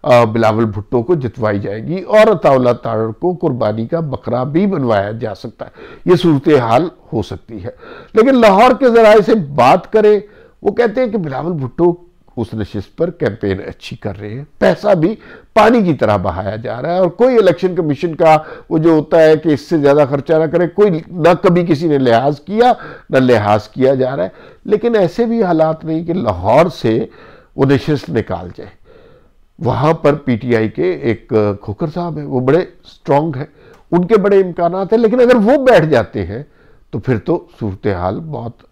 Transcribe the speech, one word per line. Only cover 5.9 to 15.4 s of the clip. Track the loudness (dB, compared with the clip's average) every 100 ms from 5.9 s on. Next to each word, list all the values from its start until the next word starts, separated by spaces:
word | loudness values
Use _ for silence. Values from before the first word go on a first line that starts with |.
| -10 0
ये | 2
सूरत | 4 2 2 2
हाल | 4 0 0 -8 _
हो | -6
सकती | -6 -12 -14 -14
है। | -14 -16 -20 -20 -4 0
लेकिन | 2
लाहौर | 4 4 6 4
के | 4 2
जराए | 4 6 6
से | 4
बात | 0 0 2 4 4 2
करें, | 2 4 2 -2 -20 -20 _
वो | -6
कहते | -2 -2 0
हैं | -4
कि | -4
बिलावल | -6 -6 -6
भुट्टो | -6 -8 0 0 0 -12 _ _ -10
उस | -8
नशिस्त | -6 -8 -8 -12 -6
पर | -6
कैंपेन | -4 -6 -4 -6 -6
अच्छी | -8 -16 -18 -12
कर | -12 -12
रहे | -14
हैं, | -14 -16 -2
पैसा | -2 0 0
भी | 0 0 -4 -14 -20